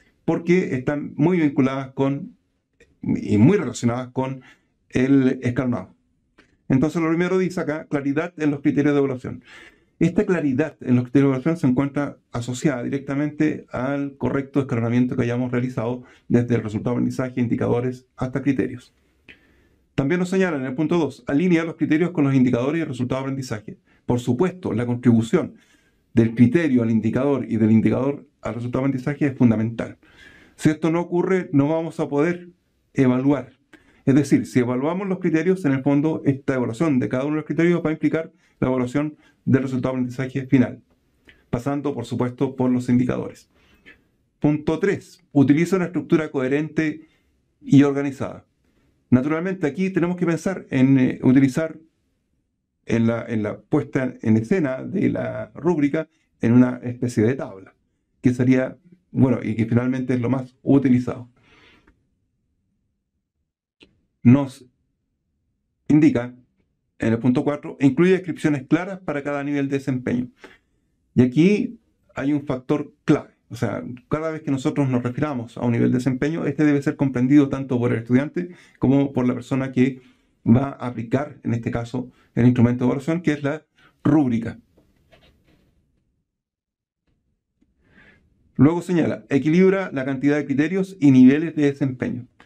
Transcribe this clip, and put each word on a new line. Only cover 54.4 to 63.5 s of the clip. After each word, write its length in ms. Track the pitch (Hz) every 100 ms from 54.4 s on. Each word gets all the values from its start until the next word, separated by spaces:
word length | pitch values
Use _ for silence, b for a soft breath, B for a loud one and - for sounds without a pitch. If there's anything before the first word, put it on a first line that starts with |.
| 110 196 139 131
de 260 | 127 123 120
la 420 | 113 117 117 110 -
rúbrica 540 | 165 160 143 160 156 _ _ -
en 120 | 113
una 260 | 123 127 123
especie 400 | 123 120 117 -
de 120 | 107 135
tabla, 380 | 139 95 95 _ _ _ _ _
que 120 | 127
sería, 440 | 123 123 127 131 - _ _ _
bueno, 280 | - 131 117
y 140 | - 107
que 100 | 113
finalmente 480 | 117 127 131 127
es 60 | 123
lo 100 | 117
más 280 | 135 - _
utilizado. 680 | - 135 131 123 - - - _ b b b b b _ _ _ _ _ _ _ _ _ _ _ _ _ _ _ _